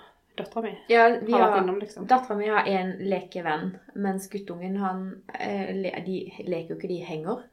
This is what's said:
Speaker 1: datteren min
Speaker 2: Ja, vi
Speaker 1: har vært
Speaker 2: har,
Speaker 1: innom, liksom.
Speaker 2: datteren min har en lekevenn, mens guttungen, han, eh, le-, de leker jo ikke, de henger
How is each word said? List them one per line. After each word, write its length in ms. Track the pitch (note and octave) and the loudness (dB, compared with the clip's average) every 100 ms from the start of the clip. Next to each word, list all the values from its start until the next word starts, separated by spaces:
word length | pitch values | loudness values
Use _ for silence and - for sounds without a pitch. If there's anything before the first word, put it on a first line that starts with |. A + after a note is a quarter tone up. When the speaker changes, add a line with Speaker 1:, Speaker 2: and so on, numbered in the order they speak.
| - _ _ - | -16 _ _ -10
Speaker 1:
datteren 280 | - A#3 | -6 -6
min 120 | A3 F#3 - | -6 -6 4
Speaker 2:
Ja, 300 | A#3 A#3 A#3+ | 8 8 6
vi 100 | G#3+ | 2
Speaker 1:
har 80 | G#3 | 4
vært 120 | G#3+ | 6
Speaker 2:
har, 100 | G3 | 6
Speaker 1:
innom, 160 | F#3 G3+ | 2 -2
liksom. 260 | G#3 - F#3+ | -6 -8 2
Speaker 2:
datteren 300 | B3+ - G#3 | 2 4 -2
min 120 | G#3+ | 2
har 160 | G#3 - | 2 4
en 320 | F#3+ F#3 F#3 | 2 0 -4
lekevenn, 800 | F#3+ F#3 F3+ F#3 E3+ D#3 F#3 - - | -2 -2 -2 -6 -2 -2 -2 -8 -12
mens 320 | - G3+ F#3+ F#3+ | -4 -2 -2 -6
guttungen, 480 | G#3 G3+ F3 F#3 G3 | -10 -10 -10 -6 -2
han, 440 | F#3+ F#3 F#3+ G3 - - | -2 -2 -6 -10 -14 -8
eh, 320 | - G3+ F#3 | -4 -4 -2
le-, 320 | F#3+ F#3 - | -2 -4 -4
de 280 | F3 F#3 - - | -4 -6 -6 -10
leker 260 | F3+ E3 E3 | -4 -4 -4
jo 40 | D#3+ | -6
ikke, 120 | F3 | -4
de 160 | F3 | -4
henger 400 | E3 D#3 E3 B3 - | -4 -6 -4 -6 -6